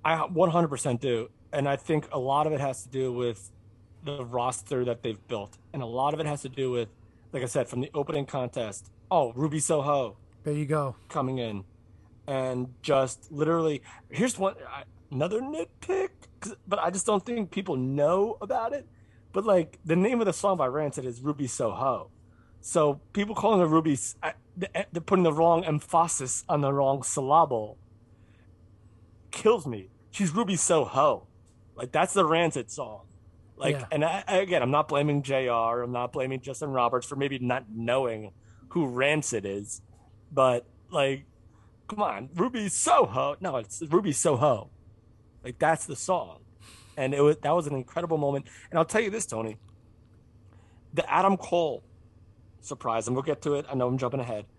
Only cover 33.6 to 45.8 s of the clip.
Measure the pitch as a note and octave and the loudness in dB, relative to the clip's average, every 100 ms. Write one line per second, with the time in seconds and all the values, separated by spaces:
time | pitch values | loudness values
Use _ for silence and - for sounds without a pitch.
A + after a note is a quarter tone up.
33.6 | C3+ C#3+ A#2+ D3+ D#3+ F#3+ - F#3+ G3 F3 | -2 -2 -4 0 0 -2 0 0 2 2
34.6 | B2 D3 D3+ C#3+ D3 C#3+ C3+ C3+ B2+ A#2 | 4 2 2 0 2 0 0 0 0 0
35.6 | A2+ A#2+ A#2+ B2 A#2+ D3+ C3 C3 C3 B2+ | 0 -2 -4 -4 -4 -4 -4 -6 -8 -8
36.6 | D3 C3 A#2+ B2+ - C#3 C#3 C3+ B2 B2+ | -4 0 2 0 -4 -4 -2 -2 -2 -2
37.6 | A2 A2 A#2 C3 B2+ A2 G#2 - - - | -4 -6 0 0 0 -4 -10 -18 -20 -20
38.6 | - F3 C#3+ B2 C#3 D3+ - A2+ G2 G2+ | -6 -2 -2 2 2 2 0 -4 -4 -6
39.6 | G#2 - - - - - - C#3 C3 B2 | -8 -14 -16 -20 -20 -20 -6 2 4 2
40.6 | - - - E3 C#3 C3+ - _ - - | -4 -20 -4 0 0 0 -8 _ -20 -20
41.6 | - _ - G#3 F#3+ G2+ C3 E3+ A#3+ B3 | -20 _ -12 -2 -2 -2 -8 -2 -2 0
42.6 | G3+ - D#4+ E4 F3 B2 C#3 D3 F#3 C3 | -4 -2 4 6 4 2 -2 -4 -4 -4
43.6 | G#2+ - D#3+ F3 G3 A#3+ E3+ C3 D3 A2 | -6 -10 0 2 2 0 2 4 4 2
44.6 | - - - - _ - - - B2 - | -4 -20 -20 -20 _ -20 -20 -16 -14 0
45.6 | D#3 D#3+ | 2 2